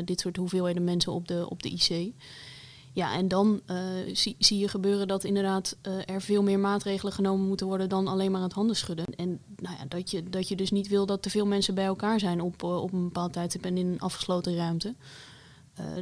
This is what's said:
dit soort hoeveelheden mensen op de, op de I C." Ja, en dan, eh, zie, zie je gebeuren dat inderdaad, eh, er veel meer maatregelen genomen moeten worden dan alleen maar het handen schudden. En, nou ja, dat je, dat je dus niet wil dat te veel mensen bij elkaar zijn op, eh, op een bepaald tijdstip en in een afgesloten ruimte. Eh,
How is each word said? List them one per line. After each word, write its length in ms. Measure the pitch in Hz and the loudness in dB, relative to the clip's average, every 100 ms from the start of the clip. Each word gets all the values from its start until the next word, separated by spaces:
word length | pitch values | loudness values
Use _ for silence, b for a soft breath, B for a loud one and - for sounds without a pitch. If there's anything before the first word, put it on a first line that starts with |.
dit 160 | 175 180 | -2 -2
soort 160 | 180 180 | -2 -2
hoeveelheden 480 | 180 185 180 175 | 0 0 2 2
mensen 280 | 175 175 175 | 2 2 0
op 160 | 175 175 | -2 -2
de, 180 | 175 175 | -4 -4
op 140 | 180 | -6
de 80 | - | -6
I 60 | 175 | 0
C." 440 | - 170 185 B B B B B B B B | 0 2 -2 B B B B B B B B
Ja, 200 | - 156 | -2 0
en 140 | 135 185 | 2 2
dan, 320 | 185 208 208 - | 4 4 2 -2
eh, 100 | 180 185 185 190 | -6 -4 -4 -4
zie, 240 | 185 - 226 | 0 -2 2
zie 200 | - 202 | 4 4
je 100 | 202 | 0
gebeuren 400 | 202 196 202 196 | 2 2 2 2
dat 160 | 196 | 0
inderdaad, 520 | 202 196 190 190 185 - | 2 2 2 0 -2 -6
eh, 100 | - 190 - | -6 -4 -4
er 160 | 190 | -4
veel 200 | 190 202 | 2 4
meer 160 | 202 196 | 6 4
maatregelen 540 | 196 202 202 196 196 | 4 2 0 -2 -2
genomen 340 | - 196 196 190 | 0 2 4 2
moeten 200 | 196 190 | 0 0
worden 220 | 190 190 | 0 2
dan 180 | 190 190 | 2 2
alleen 240 | 190 190 | 2 2
maar 120 | 190 | 2
het 100 | 185 | 0
handen 240 | 190 220 208 | 2 2 2
schudden. 300 | - 165 175 - | -2 -4 -6 -4
En, 240 | 180 156 - 202 | -4 -4 -8 -10
nou 200 | 180 170 | -10 -8
ja, 60 | 135 | -8
dat 220 | 175 185 | -6 -4
je, 120 | 185 | -6
dat 260 | 175 185 185 | -4 -4 -2
je 80 | 185 | -2
dus 140 | 190 | 0
niet 180 | 202 196 | 0 2
wil 180 | 202 196 | 2 2
dat 160 | 196 | 0
te 80 | 202 | 0
veel 160 | 208 202 | 0 2
mensen 280 | 202 196 | 2 2
bij 100 | 190 | 2
elkaar 360 | 190 190 208 220 | 0 0 2 2
zijn 200 | 190 175 | 2 0
op, 220 | 175 175 | -2 -4
eh, 200 | 170 175 | -4 -2
op 100 | 180 | -2
een 120 | 185 | 0
bepaald 280 | 175 175 175 | -2 -2 -4
tijdstip 320 | 175 175 - | -2 -4 -2
en 120 | 185 180 | -2 0
in 100 | 180 | 0
een 140 | 175 | -2
afgesloten 540 | 185 - - 180 180 | -4 -4 0 0 0
ruimte. 400 | 170 170 165 196 254 B B B B B B - | 0 0 -2 -4 -8 B B B B B B -20
Eh, 100 | - 160 160 | -12 -8 -6